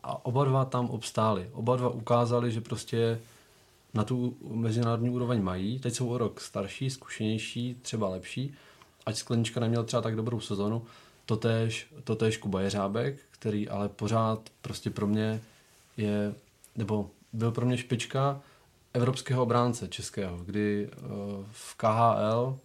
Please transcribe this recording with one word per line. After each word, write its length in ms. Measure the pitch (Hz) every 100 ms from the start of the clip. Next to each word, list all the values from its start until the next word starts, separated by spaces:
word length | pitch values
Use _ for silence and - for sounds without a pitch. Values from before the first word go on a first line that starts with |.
A 240 | - - 131
oba 180 | 120
dva 200 | 139 135
tam 260 | 131 127 120
obstáli. 600 | 123 - - 110 101 90
Oba 240 | - 113 127
dva 120 | 123
ukázali, 640 | 120 113 120 120 120 120
že 80 | 113
prostě 600 | 110 110 - 117 117 113 - - - - - _ _
na 100 | 110
tu 320 | 104 127 123 123 -
mezinárodní 600 | 113 113 110 117 117 120
úroveň 320 | 123 120 120
mají. 360 | 92 92 98 131
Teď 160 | 127
jsou 140 | 117 123
o 100 | 120
rok 220 | 107 -
starší, 500 | - 104 101 - 135
zkušenější, 840 | 131 - - 110 110 - 120 123 120
třeba 260 | - 113 98
lepší. 460 | 92 87 - 139 - - - - _ -
Ať 100 | 110
Sklenička 440 | - 117 113 -
neměl 240 | 113 117
třeba 180 | 113 120
tak 140 | 113 110
dobrou 240 | 113 117
sezonu, 420 | - 98 104 117 117 - - - -
totéž, 680 | 110 117 113 113 113 - -
totéž 320 | - 110 110 110
Kuba 240 | 101 95
Jeřábek, 600 | 98 98 98 107 131 139 -
který 380 | - 110 104 104
ale 200 | 101 101
pořád 640 | - 107 113 110 110 - _
prostě 280 | - 104 101
pro 160 | - 104
mě 340 | 107 110 110 - - - - _ -
je, 380 | 107 104 104 101 - _ - -
nebo 340 | 104 107 98 - _
byl 200 | 113 117
pro 140 | 117 123
mě 120 | 123
špička 640 | - 117 - 135 139 139 - - _ _ _
evropského 480 | - 131 131 - 131
obránce 460 | 120 120 120 117 90
českého, 500 | - 98 - 95 87
kdy, 440 | 87 104 104 104 101
eh, 40 | - - 101 101 98 101
v 220 | 110 - -
K 160 | 113
H 220 | 110 117 104
L 400 | 107 113 127 135